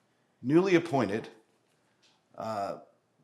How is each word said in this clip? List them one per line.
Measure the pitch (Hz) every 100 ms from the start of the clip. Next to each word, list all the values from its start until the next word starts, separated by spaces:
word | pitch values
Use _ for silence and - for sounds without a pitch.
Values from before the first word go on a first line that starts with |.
| _ _ _ _
newly | 120 160 190
appointed, | 170 165 135 104 107 - - _ _ _ _ _ _ _ _ _ -
uh, | 113 107 95 76 - _ _ _